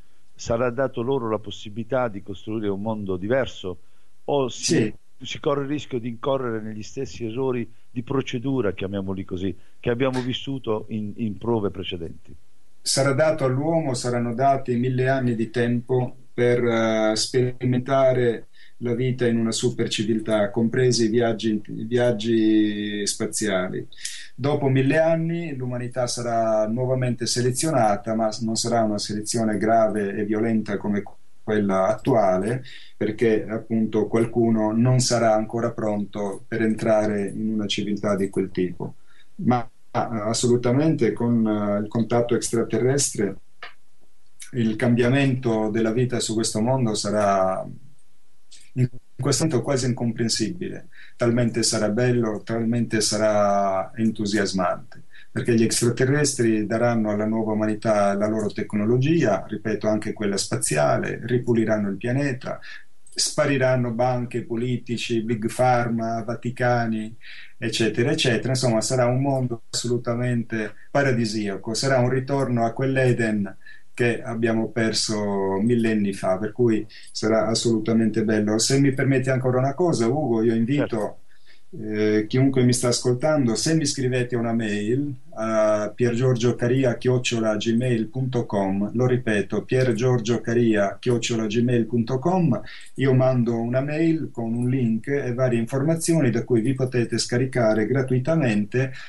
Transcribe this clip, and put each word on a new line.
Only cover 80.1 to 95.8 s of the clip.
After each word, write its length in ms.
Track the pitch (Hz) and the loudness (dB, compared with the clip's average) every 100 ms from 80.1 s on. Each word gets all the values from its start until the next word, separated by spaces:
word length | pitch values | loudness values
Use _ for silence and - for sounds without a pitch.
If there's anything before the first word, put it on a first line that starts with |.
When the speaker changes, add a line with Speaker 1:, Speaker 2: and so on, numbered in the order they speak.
| 143 127 113 | 2 0 2
Speaker 2:
io 120 | 113 113 | 4 2
invito, 640 | 113 143 110 110 101 - - - - - - | 2 2 0 -2 -4 -6 -14 -16 -14 -14 -14
Speaker 1:
Certo. 240 | 165 107 | -10 -6
Speaker 2:
eh, 320 | 107 107 107 107 | 0 4 4 2
chiunque 360 | 127 135 131 | 4 4 6
mi 80 | 123 | 4
sta 140 | 120 123 | 4 2
ascoltando, 640 | 120 123 123 156 151 120 107 | 0 2 2 2 2 2 0
se 200 | 156 160 | 2 2
mi 100 | 147 | 0
scrivete 500 | - 123 127 123 120 | 0 0 0 0 -2
una 160 | 117 | 0
mail 600 | 117 107 104 104 131 147 127 - | 0 0 -2 0 0 -2 -6 -12
a 560 | - 110 110 107 107 107 - | -6 -2 2 4 2 -2 0
piergiorgiocaria 1000 | 120 117 127 117 120 113 120 131 127 113 | 0 2 2 4 2 2 2 2 2 2
chiocciola 580 | 127 127 127 117 110 104 | 2 2 0 0 0 0
gmail 520 | 110 117 127 113 107 | 2 2 2 0 0
punto 380 | 127 131 123 117 | -2 -2 -2 -2
com, 460 | 104 98 98 104 | 0 0 0 0
lo 120 | 110 127 | 0 2
ripeto, 580 | 123 113 104 - 104 | 2 2 0 0 -2
piergiorgiocaria 1300 | - 127 127 107 127 123 107 113 - 117 117 104 98 - | 0 2 2 2 2 2 2 -2 2 4 4 4 2 0
chiocciola 460 | 127 120 117 117 110 | 0 0 0 -2 0
gmail 400 | 113 123 120 110 | 2 2 2 2
punto 340 | 117 113 131 | 0 0 0
com, 400 | 170 185 160 101 - - - - | 2 2 2 2 -2 -14 -12 -2
io 180 | 135 | 2
mando 440 | 127 131 127 117 117 | 6 6 4 2 0
una 220 | 117 127 | 0 0
mail 500 | 147 151 165 160 127 | 0 2 2 2 -2
con 220 | - 113 | -6 -4
un 160 | 117 123 | -2 0
link 380 | 135 117 110 139 | 2 2 0 0
e 260 | 143 131 | -2 -2
varie 260 | 117 - 117 | 0 2 2
informazioni 680 | 113 135 | 0 0